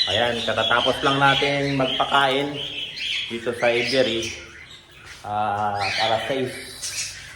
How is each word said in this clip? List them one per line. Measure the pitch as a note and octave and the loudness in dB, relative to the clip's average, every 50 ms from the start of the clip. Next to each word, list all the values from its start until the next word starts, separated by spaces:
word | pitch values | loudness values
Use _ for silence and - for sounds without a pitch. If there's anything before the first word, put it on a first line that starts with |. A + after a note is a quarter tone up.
| - | 2
ayan, | F#2 F#2+ G#2+ A#2+ A#2+ A#2 A#2 A2 | 2 2 2 2 2 0 -2 -2
katatapos | - G#2+ A2 A2+ - A#2+ A#2+ A#2+ C3 B2 - D3 | -2 0 2 2 4 4 4 4 2 0 2 2
lang | C#3 C#3 C3+ | 2 4 6
natin | C#3 C#3 - C3+ D3 C#3+ C#3+ C#3+ C#3 C#3 C#3 | 6 4 4 4 2 2 2 0 0 0 0
magpakain | C3+ C3 B2+ - - D3+ - C#3+ C#3 C#3 C3+ C3 C#3 C#3+ D3 D3 - - - - - - - - - - - - - - | 0 0 0 0 0 0 4 4 4 4 4 2 2 0 -2 -4 -6 -8 -8 -10 -10 -10 -10 -10 -8 -6 -4 -4 -4 -4
dito | - A#2 A#2 - B2 A#2 - | -6 -6 -4 -4 -4 -2 2
sa | B2 | 2
aviary. | A#2+ A#2 A#2+ A#2+ A#2+ C3+ C3 B2 B2+ A#2+ A2+ A2 - - - - - - - - - - - - - - - - - - - - | 2 4 2 0 2 2 2 2 2 2 -2 -4 -4 -8 -10 -14 -16 -18 -20 -18 -18 -20 -20 -20 -20 -20 -20 -20 -18 -18 -12 -8
Ah, | G#2 G#2 G#2 G#2+ G#2 G2+ G#2 G#2 G#2 G2+ G2+ G2+ | -4 0 0 2 2 2 0 0 0 0 0 -2
alas | G2+ A2 - A2+ A2+ A2+ A2 - - | -2 0 0 2 2 2 0 0 -2
sais | C#3 C3 B2+ A#2+ - - - - - - - - - - - - - - - - - | -2 -2 -2 -4 -6 -10 -12 -14 -12 -10 -8 -8 -6 -6 -6 -8 -10 -14 -14 -16 -14